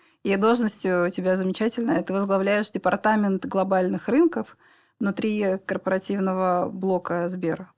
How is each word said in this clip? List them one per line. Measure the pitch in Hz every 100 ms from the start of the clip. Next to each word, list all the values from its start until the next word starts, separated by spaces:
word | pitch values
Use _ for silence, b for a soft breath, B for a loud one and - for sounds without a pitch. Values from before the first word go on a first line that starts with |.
| b b
И | 208 196
должность | 214 240 220 -
у | 190 180 175
тебя | 185 185 185
замечательная. | 190 185 220 233 233 320
Ты | -
возглавляешь | 190 196 196 190 208 208
департамент | - 185 196 214 214 202 190 -
глобальных | 190 190 190 185 196 -
рынков | 254 339 277 - - b b b _
внутри | 196 196 220 208 202 190
корпоративного | - 196 190 190 - 196 190 185 185 180 175
блока | 190 190 180 180 175 175
Сбер. | 185 170 160 185